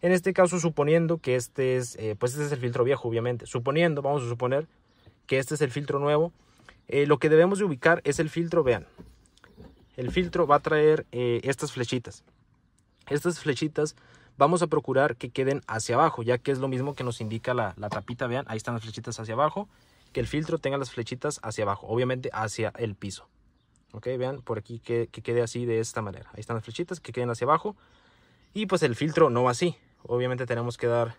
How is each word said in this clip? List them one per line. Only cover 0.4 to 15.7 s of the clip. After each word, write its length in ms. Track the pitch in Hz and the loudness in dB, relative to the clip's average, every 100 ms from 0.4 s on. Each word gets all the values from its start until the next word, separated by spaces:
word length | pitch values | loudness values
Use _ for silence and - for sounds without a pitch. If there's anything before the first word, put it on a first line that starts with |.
| 180 180 | 4 4
suponiendo 600 | 165 156 143 165 165 165 | 0 0 4 4 4 0
que 180 | - 127 | 0 0
este 400 | 123 - 131 127 | -2 -2 0 0
es, 180 | 123 | -2
eh, 220 | - 110 104 | -6 -6 -2
pues 140 | 123 | -2
este 140 | 143 147 | -2 -4
es 40 | |
el 80 | 143 | -2
filtro 240 | 123 123 | -4 0
viejo, 260 | 123 139 120 | 2 2 0
obviamente. 380 | 113 117 120 - | -2 -2 -4 -6
Suponiendo, 560 | 127 120 147 170 143 | -4 0 2 2 2
vamos 220 | 139 143 | 0 -2
a 40 | 120 | -2
suponer 380 | 117 123 135 160 _ _ _ - _ - | -2 0 0 -2 _ _ _ -20 _ -2
que 100 | 135 | -2
este 160 | 135 | 0
es 60 | 151 | -2
el 100 | 147 | 0
filtro 300 | 143 143 143 | -2 -4 -2
nuevo. 320 | 143 151 170 - _ _ - _ _ | 2 2 2 -4 _ _ -20 _ _
Eh, 180 | 135 147 | 0 4
lo 120 | 147 | 4
que 100 | 156 | 8
debemos 320 | 156 180 196 | 8 8 6
de 60 | 202 | 0
ubicar 340 | 135 165 170 | 4 4 4
es 160 | - 143 | 2 0
el 100 | 160 | 0
filtro, 360 | - 170 170 | 0 0 2
vean. 200 | 131 110 78 - - _ _ _ - - - _ _ - | 4 2 0 -20 -20 _ _ _ -20 -20 -20 _ _ -8
El 140 | 123 | -2
filtro 340 | 175 180 175 156 | 0 0 0 6
va 80 | 143 | 4
a 40 | |
traer, 460 | - 151 151 156 - | 6 4 6 4 0
eh, 280 | 120 123 120 | -2 0 0
estas 260 | 131 123 147 | -2 -4 -6
flechitas. 540 | - 120 127 117 - _ _ _ _ _ _ _ _ - | -4 -4 -4 -6 -18 _ _ _ _ _ _ _ _ -4
Estas 280 | 147 185 165 | -2 -2 -2
flechitas 560 | 156 127 156 151 151 - _ - - - | -2 -2 -2 -2 -2 -4 _ -20 -20 2
vamos 240 | 143 175 | 4 4
a 40 | 165 | 2
procurar 480 | 151 135 131 147 | 0 2 2 2
que 160 | 120 127 | 0 -8
queden 320 | - 135 139 | -2 0 0
hacia 260 | - | -4